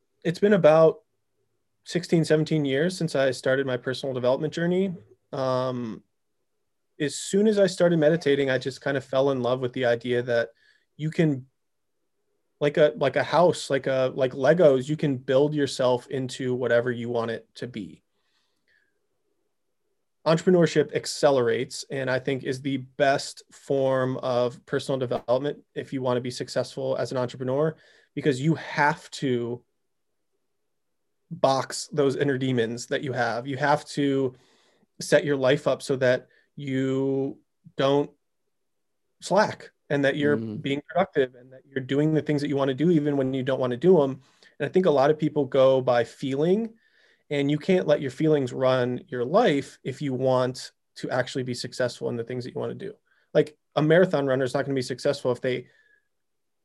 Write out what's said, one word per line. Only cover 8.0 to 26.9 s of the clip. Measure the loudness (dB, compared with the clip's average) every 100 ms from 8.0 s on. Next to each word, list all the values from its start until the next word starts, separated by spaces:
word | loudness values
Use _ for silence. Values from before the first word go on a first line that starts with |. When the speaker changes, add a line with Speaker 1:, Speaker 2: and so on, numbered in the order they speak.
| 4 2 2 2 2
Speaker 1:
I | -2
just | -4 -6
kind | -4 -4
of |
fell | -2 0 2
in | 0
love | -2 -2
with | -2
the | -2
idea | 0 0 0 -2
that | 0 0 -2 _ _ _ _ -10
you | -4
can, | 0 0 0 -6 _ _ _ _ _ _ _ _ _ _ -4
like | 0 4
a, | 4 4
like | -2 0
a |
house, | 2 4 4 2 -2
like | -2 0
a, | 0 0
like | 0 -4
Legos, | 2 2 6 6 6 0
you | -2
can | -2 -2
build | 0 2 2
yourself | 2 -2 0 0 0 -2
into | -8 -6 -6 -4
whatever | -2 2 2 2
you | -4 -4
want | -4 -4
it | -6 -12 -14
to | -12
be. | -10 -12 -16 _ _ _ _ _ _ _ _ _ _ _ _ _ _ _ _ _ _ _ _ _ _ 0
Entrepreneurship | 2 4 4 6 2 0 -2
accelerates, | -6 0 4 4 2 0 -4 -10 -10
and | -6 -2
I | -2
think | -2 -4
is | -4 -6
the | -4 -6
best | -6 0 2 2 -2 -16 -20
form | -12 -4 0 2 2 0 -2
of | -2 0 -2 -4
personal | -6 -6 -2 -4
development | -4 -4 0 0 0 -6 _
if | -12 -8
you | -4
want | -2 -2
to |
be | -4
successful | -8 -6 -6 -6 -6 -4